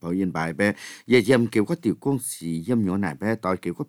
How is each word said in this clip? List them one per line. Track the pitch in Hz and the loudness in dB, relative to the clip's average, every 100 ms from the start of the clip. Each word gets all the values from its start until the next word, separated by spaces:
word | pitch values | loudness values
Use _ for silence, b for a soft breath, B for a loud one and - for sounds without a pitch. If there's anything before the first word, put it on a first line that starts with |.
pháo | 85 | -6
yên | 92 95 | -2 -2
bài | 82 82 | -2 -4
bé. | 73 101 101 B B - | 0 -2 -2 B B 2
Dê | 123 | 4
dêm | 101 127 117 | 6 4 4
kiểu | 113 101 | 2 0
có | 170 | 0
tiểu | 110 90 | -2 -2
công | 143 135 | 0 -2
sĩ | - - 82 82 82 | -4 -8 -6 -4 0
yếm | 120 98 | 0 2
nhỏ | 95 | 0
nải | 95 71 | -2 -2
bé, | 107 113 | -4 -2
tôi | 92 92 | -2 -2
kiểu | 87 | -4
có | 87 | -6